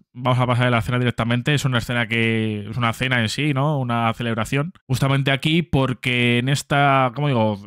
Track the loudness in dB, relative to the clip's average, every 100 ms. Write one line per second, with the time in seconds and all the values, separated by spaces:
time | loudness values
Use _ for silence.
0 | _ -4 0 2 2 2 2 2 0 0
1 | 0 0 -2 0 0 0 0 -2 -2 -4
2 | -2 0 0 0 -2 -4 -6 -2 -2 -2
3 | -2 0 0 -2 -2 0 0 -2 -2 0
4 | 0 -2 -4 -2 -2 -2 -4 -10 -6 0
5 | 2 2 0 0 2 0 2 0 0 -2
6 | -2 0 2 2 0 -2 0 2 4 4
7 | 2 0 0 2 0 -2